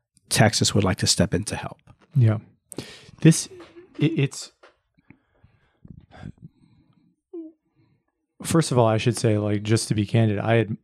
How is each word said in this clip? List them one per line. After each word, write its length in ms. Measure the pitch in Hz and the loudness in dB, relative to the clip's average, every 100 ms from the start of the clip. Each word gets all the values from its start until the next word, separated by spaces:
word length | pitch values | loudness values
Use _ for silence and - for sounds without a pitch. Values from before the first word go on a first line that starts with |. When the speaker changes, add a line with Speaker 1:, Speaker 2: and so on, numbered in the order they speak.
| _ _ - | _ _ -6
Speaker 1:
Texas 460 | - 107 - 107 | 2 2 2 0
would 80 | 107 | 0
like 160 | 110 107 | 0 -2
to 80 | 104 | -2
step 280 | - 87 | 0 0
in 100 | - | -2
to 120 | - - | -6 -10
help. 220 | - - _ - _ 139 | -10 -16 _ -20 _ 2
Speaker 2:
Yeah. 220 | 113 107 - _ _ - - - - - | 2 2 -6 _ _ -16 -16 -20 -20 2
This, 280 | 160 - - - - - - - | 4 4 -2 -16 -20 -20 -18 -4
it, 140 | 143 330 | -2 0
it's, 340 | 139 - - _ - _ _ _ _ - _ _ _ _ _ _ - - _ - - - - _ _ _ _ _ _ _ _ 339 320 _ _ _ _ _ _ _ _ _ | -4 -6 -18 _ -20 _ _ _ _ -20 _ _ _ _ _ _ -20 -20 _ -20 -20 -20 -20 _ _ _ _ _ _ _ _ -18 -18 _ _ _ _ _ _ _ _ _
first 300 | - 165 156 | -2 0 0
of 60 | 123 | 2
all, 80 | 113 | 2
I 120 | 110 | 2
should 180 | 123 110 | 0 -2
say, 220 | 113 107 | 0 0
like, 240 | 104 104 | -2 -4
just 260 | 104 110 - | 0 -2 0
to 60 | |
be 120 | 107 101 | -2 0
candid, 320 | 120 110 101 | 2 2 0
I 200 | 110 113 | 0 0
ad-, 180 | 104 110 | 0 -6